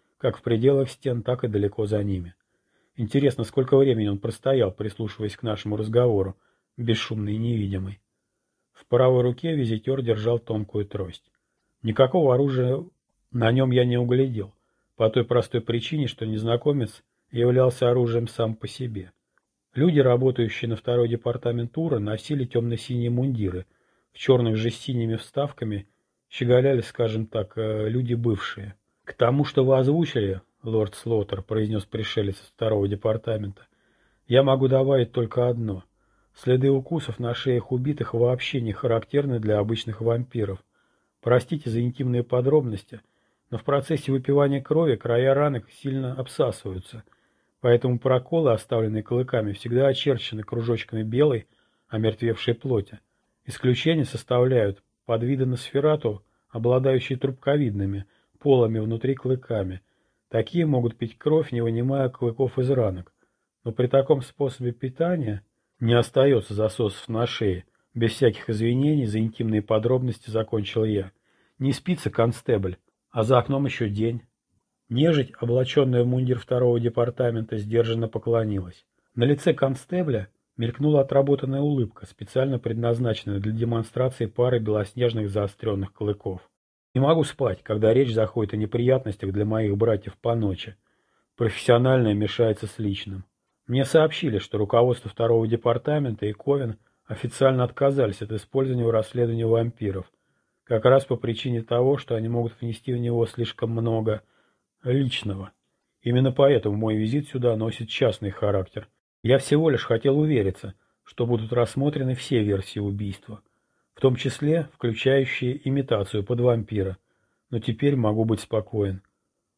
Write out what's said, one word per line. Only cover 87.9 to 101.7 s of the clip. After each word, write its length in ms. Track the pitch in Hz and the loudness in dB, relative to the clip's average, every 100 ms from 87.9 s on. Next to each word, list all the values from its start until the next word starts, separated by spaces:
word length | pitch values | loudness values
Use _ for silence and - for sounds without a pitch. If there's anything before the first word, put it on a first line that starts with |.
речь 200 | 120 135 | 4 2
заходит 420 | 113 110 - 107 | 2 0 -2 -4
о 20 | 107 | -4
неприятностях 760 | 104 117 120 131 123 92 98 | -4 0 2 2 0 -6 -4
для 120 | 98 | -2
моих 320 | 107 110 107 101 | 0 0 0 2
братьев 400 | 113 107 - - | 2 0 -4 -8
по 180 | 117 | -2
ночи. 420 | 117 107 90 - - _ _ _ _ _ - | 0 -2 -4 -10 -18 _ _ _ _ _ -2
Профессиональное 800 | 117 - - 120 127 131 113 | -2 0 4 4 6 4 4
мешается 520 | 104 104 - 117 107 110 | 2 -2 0 0 0 -6
с 120 | - | -6
личным. 460 | 107 98 - 95 - _ _ _ - | -4 -4 -8 -12 -14 _ _ _ -4
Мне 180 | 123 | -2
сообщили, 540 | 135 160 156 156 156 104 | 4 4 4 0 -2 -2
что 200 | - 107 | -2 -4
руководство 520 | 101 117 123 117 107 | 2 4 4 2 -6
второго 380 | - 117 117 113 | -2 2 2 2
департамента 800 | 117 120 120 - 151 139 107 104 | 0 0 0 0 -2 -2 -4 -6
и 60 | |
Ковен 440 | 104 - 143 123 101 _ _ - | -4 -2 -2 -2 -8 _ _ -14
официально 580 | 113 123 - 135 131 | -8 -8 2 2 4
отказались 580 | 123 - 139 139 113 95 | 0 0 0 2 0 -2
от 80 | 107 | -8
использования 520 | 110 - 135 135 123 | -8 -4 -2 -2 0
в 60 | 117 | 2
расследовании 540 | 113 110 123 117 117 | 0 0 -2 -2 0
вампиров, 640 | 113 113 117 - 104 95 90 _ _ _ _ _ | 2 2 0 -4 -6 -6 -10 _ _ _ _ _
как 200 | - 113 | -2 2
раз 200 | 127 135 | 6 4
по 120 | 135 123 | 2 -4
причине 460 | 120 113 131 117 | -4 -4 -4 -4
того, 340 | 113 | -2